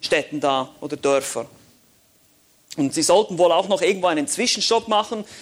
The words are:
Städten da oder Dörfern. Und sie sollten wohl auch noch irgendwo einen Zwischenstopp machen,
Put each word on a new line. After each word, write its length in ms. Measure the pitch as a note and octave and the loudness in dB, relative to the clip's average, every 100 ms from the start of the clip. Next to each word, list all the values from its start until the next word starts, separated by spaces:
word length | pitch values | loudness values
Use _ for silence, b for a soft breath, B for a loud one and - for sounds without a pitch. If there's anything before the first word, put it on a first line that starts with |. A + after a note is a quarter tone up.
Städten 400 | - D#3+ - D3+ | -2 0 0 -4
da 280 | C#3+ C3+ C#3+ - | 0 0 -2 -10
oder 160 | D3 D3 | -10 -4
Dörfern. 500 | C#3+ C#3 C3 B2 G2+ - _ _ _ _ _ _ _ _ _ _ _ - | 0 0 0 -8 -10 -16 _ _ _ _ _ _ _ _ _ _ _ -4
Und 160 | C#3 | -2
sie 80 | D#3+ | 0
sollten 360 | D3+ F3+ G#3+ E3+ | 4 4 4 2
wohl 140 | F3 | 4
auch 180 | E3 F#3+ | 4 2
noch 120 | G3 | 0
irgendwo 260 | E3+ G3 F3+ | 0 2 0
einen 200 | D#3 C#3+ | 0 -2
Zwischenstopp 600 | - B3 - - A3+ A3 | -2 -2 -2 0 0 2
machen, 360 | G#3 G#3 A3+ - B | 0 0 -6 -10 B